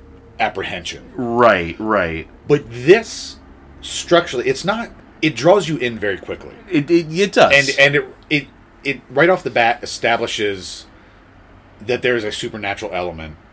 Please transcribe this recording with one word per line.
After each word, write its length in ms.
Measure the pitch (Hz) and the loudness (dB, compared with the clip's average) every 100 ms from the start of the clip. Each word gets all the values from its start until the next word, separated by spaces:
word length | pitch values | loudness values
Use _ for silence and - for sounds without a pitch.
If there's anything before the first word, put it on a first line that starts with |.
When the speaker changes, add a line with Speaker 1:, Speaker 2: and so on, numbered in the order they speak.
| - - - - | -20 -20 -16 -4
Speaker 1:
apprehension. 600 | 110 98 - 92 - - - - | -4 -4 -8 -8 -10 -14 -12 -8
Speaker 2:
Right, 600 | 120 117 120 95 82 82 | -2 4 6 6 0 -4
right. 480 | 110 104 85 82 76 - - | 0 0 0 -4 -10 -10 0
Speaker 1:
But 180 | 147 127 | 0 0
this, 680 | 120 127 220 226 - - - - - - - | -2 4 4 2 -10 -12 -16 -20 -20 -20 -18
structurally, 680 | - - - 170 170 127 127 | -10 -10 0 0 0 -4 -4
it's 160 | 131 | -4
not, 260 | 170 226 226 - - - | -4 -4 -6 -14 -20 -4
it 120 | 156 117 | -4 0
draws 320 | 156 202 156 | 2 4 2
you 100 | 147 | -2
in 200 | 120 113 | -4 -4
very 200 | 104 92 | -6 -6
quickly. 360 | - 82 67 - - | -8 -12 -14 -20 -6
Speaker 2:
It, 220 | 240 143 | -4 2
it, 200 | 170 156 | 2 2
it 200 | 165 202 | 0 0
does. 200 | 240 - 139 139 139 | 4 6 6 4 4
Speaker 1:
And, 0 | |
and 160 | 139 143 | 4 4
it, 200 | - - - | -2 -8 -4
it, 180 | 151 135 - _ _ | -4 -4 -14 _ _
it 180 | 139 127 - | -8 -8 -4
right 200 | 127 170 | 2 4
off 120 | 180 | 4
the 60 | 131 | 0
bat 300 | 120 117 120 | 2 2 0
establishes 1040 | - - 120 117 113 - 104 98 87 - - - - _ _ _ - - - - | -4 -4 0 0 -2 -4 -4 -4 -10 -14 -16 -20 -20 _ _ _ -20 -20 -20 -12
that 200 | 104 123 | -6 -2
there 120 | 127 120 | 0 -2
is 80 | |
a 80 | 104 | -4
supernatural 600 | - 120 110 101 101 107 | -6 -8 -8 -8 -6 -6
element. 440 | 90 90 80 80 76 - | -6 -6 -8 -12 -16 -20